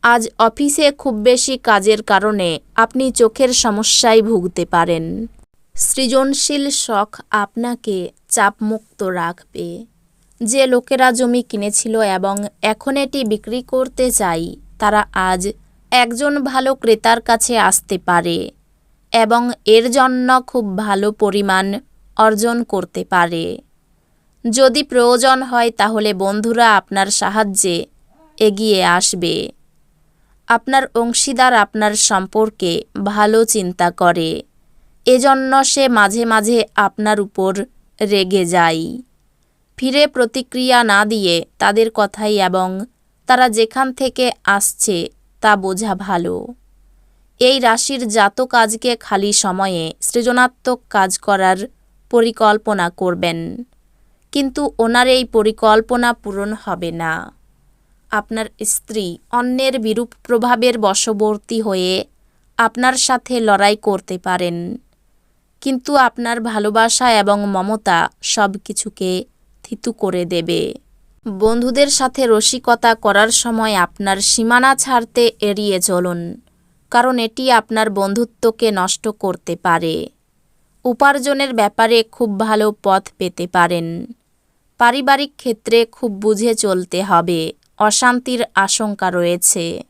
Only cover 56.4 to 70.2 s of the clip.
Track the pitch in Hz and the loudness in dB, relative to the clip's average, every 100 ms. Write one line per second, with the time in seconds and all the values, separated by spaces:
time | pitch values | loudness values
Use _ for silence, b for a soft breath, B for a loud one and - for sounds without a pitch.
56.4 | 202 214 - 180 170 165 165 160 - _ | -8 -8 -8 -8 -8 -6 -6 -6 -10 _
57.4 | _ _ _ _ _ _ _ 214 208 226 | _ _ _ _ _ _ _ -6 -6 -8
58.4 | 220 _ 214 - _ 311 185 170 _ 240 | -8 _ -6 -6 _ -6 -6 -10 _ -4
59.4 | 247 254 269 262 220 214 233 - - 240 | -2 0 -2 -2 -2 -2 -4 -10 -2 0
60.4 | 240 240 247 233 208 196 - 214 214 208 | 2 2 2 2 0 0 -2 0 0 -2
61.4 | - 226 214 190 180 185 - _ _ _ | -4 -4 -2 -2 0 -2 -6 _ _ _
62.4 | _ - 226 233 254 254 - 247 - 247 | _ -2 -2 0 -2 0 0 -2 -2 -2
63.4 | 220 196 202 208 - 190 - 185 185 180 | 2 4 4 2 -2 -4 -4 -8 -4 -2
64.4 | 175 170 175 - _ _ _ _ _ _ | -2 -4 -8 -12 _ _ _ _ _ _
65.4 | _ _ 269 262 - 294 254 - 233 240 | _ _ -4 -4 0 2 2 -2 -6 -4
66.4 | 226 214 208 214 226 226 254 220 196 208 | -4 -4 -2 2 2 2 2 2 2 0
67.4 | 202 196 190 214 208 170 170 _ - - | 0 -2 -2 -4 0 0 0 _ -6 -2
68.4 | 202 196 - 208 220 - 185 185 - _ | -2 -2 -10 -10 -10 -6 -4 -4 -8 _
69.4 | _ _ - 220 - 233 202 185 | _ _ -16 -10 -8 -4 -4 -2